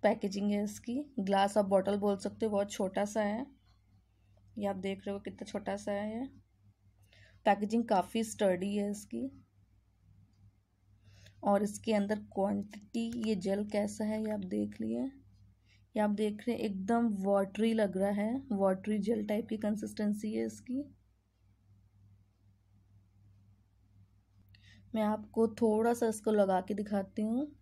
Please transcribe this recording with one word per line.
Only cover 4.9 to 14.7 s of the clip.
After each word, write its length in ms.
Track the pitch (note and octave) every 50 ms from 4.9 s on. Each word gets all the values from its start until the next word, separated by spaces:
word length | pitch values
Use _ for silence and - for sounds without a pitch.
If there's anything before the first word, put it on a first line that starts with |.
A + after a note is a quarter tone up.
| G3 F#3+ - G3+
रहे 60 | G3+
हो 60 | G3+
कितना 320 | G3 - F#3+ - G#3 -
छोटा 240 | - G3+ G#3 - G3 G3+
सा 140 | G#3 -
है 280 | G3+ G3+ G#3 G#3+ G#3+ A3+
ये। 80 | B3+ C4+ - - - _ _ _ _ - _ _ _ - _ _ - _ _ - - - - - _
पैकेजिंग 380 | G#3+ G3+ G3 G#3 G3+ G#3+ A#3 A#3
काफ़ी 380 | A#3 A3 F#3+ F3 - - A3+ A3+
स्टर्डी 500 | A3 G#3+ - G#3+ G3 F3+ F3 F#3 G3+ G3+
है 160 | G#3 G3+ G3+
इसकी। 360 | G#3 G#3 - - - A#3 A#3+ C4+ C#4 - - _ _ _ _ _ _ _ _ _ _ _ _ - - - - _ _ _ - - _ _ _ _ _ _ _ _ - _ _ - - - - - - - -
और 200 | - G3+ G3+ G#3
इसके 300 | G#3 G#3 - - - A3
अंदर 320 | G#3 G3+ G3+ G#3+ G#3 G#3 - -
क्वांटिटी, 760 | - G3 G3+ G#3 G3+ G3+ G3+ - - - - _ A#3 A3+ A#3 A#3 A#3+ A3 A3
ये 80 | A3
जेल 320 | G3 F3 G3 G3 G3+ G#3+ G#3
कैसा 340 | - G#3 G#3 G#3 G#3 - A3
है 180 | G#3+ G#3+ G#3+ A3
ये 80 | G#3+
आप 140 | G#3+ G#3 F#3+ F#3
देख 320 | G3 G#3 G#3 G#3